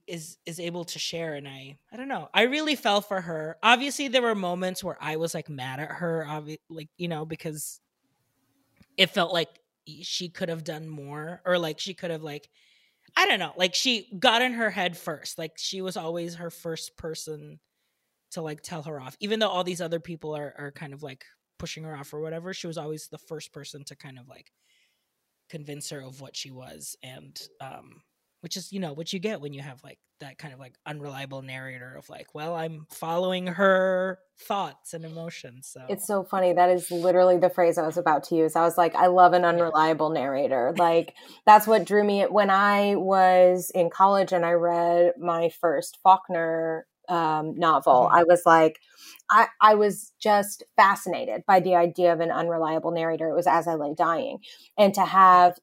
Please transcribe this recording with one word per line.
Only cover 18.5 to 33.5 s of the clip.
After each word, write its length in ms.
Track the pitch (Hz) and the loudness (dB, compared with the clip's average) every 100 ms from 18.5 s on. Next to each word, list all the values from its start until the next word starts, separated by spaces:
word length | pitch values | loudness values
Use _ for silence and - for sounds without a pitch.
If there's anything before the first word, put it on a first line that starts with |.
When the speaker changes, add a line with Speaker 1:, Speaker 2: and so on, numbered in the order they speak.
| 151 | -12
Speaker 1:
tell 220 | - 165 | -14 -14
her 160 | 147 143 | -12 -14
off, 160 | 127 - | -14 -10
even 200 | 208 220 | -6 -2
though 80 | 208 | -2
all 140 | 180 | -2
these 160 | 180 175 | -4 -6
other 180 | 165 165 | -6 -8
people 360 | 175 160 156 151 | -8 -14 -12 -10
are, 180 | 143 - | -12 -14
are 140 | 143 | -16
kind 220 | - 151 | -16 -18
of, 80 | 139 | -16
like, 240 | 147 135 - _ _ - | -18 -18 -20 _ _ -16
pushing 260 | 170 160 | -14 -14
her 120 | 160 151 | -14 -16
off 180 | 170 | -14
or 60 | 151 | -12
whatever. 340 | 160 165 180 | -10 -10 -12
She 120 | 185 170 | -12 -10
was 100 | 165 | -10
always 300 | 151 156 - | -10 -12 -14
the 100 | 151 | -20
first 340 | - 156 - | -16 -16 -16
person 320 | 147 139 143 143 | -20 -20 -20 -20
to 100 | 139 | -20
kind 220 | 143 131 | -20 -20
of, 100 | 131 | -20
like, 240 | - _ _ _ _ _ _ _ _ _ _ _ | -20 _ _ _ _ _ _ _ _ _ _ _
convince 420 | 160 143 147 - | -16 -14 -14 -12
her 100 | 147 | -14
of 200 | 131 131 | -14 -18
what 160 | 131 - | -18 -16
she 140 | 135 | -16
was. 460 | 127 127 156 139 - | -18 -20 -18 -18 -16
And, 380 | 131 135 139 - - - | -18 -20 -20 -20 -20 -18
um, 420 | 135 - 127 _ _ _ _ _ 170 | -18 -18 -20 _ _ _ _ _ -14
which 100 | 190 | -12
is, 160 | - | -10
you 60 | 196 | -10
know, 140 | 170 | -8
what 200 | 143 165 | -10 -10
you 60 | 196 | -8
get 220 | 208 185 | -6 -8
when 120 | 143 | -12
you 80 | 139 | -14
have, 220 | 143 127 | -16 -20
like, 160 | 139 - _ _ | -20 -20 _ _
that 180 | 143 123 | -20 -18
kind 160 | 151 | -20
of, 60 | 127 | -18
like, 160 | 131 _ 156 | -20 _ -16
unreliable 560 | 151 143 135 135 135 | -14 -14 -14 -14 -14
narrator 540 | 131 131 131 127 127 143 | -14 -14 -14 -16 -18 -20
of, 120 | - | -20
like, 240 | - 139 | -20 -18
"Well, 220 | 151 156 | -12 -8
I'm 320 | 170 165 156 156 | -8 -8 -10 -18
following 580 | - 165 170 185 185 | -12 -6 -4 -2 -4
her 720 | 180 | -6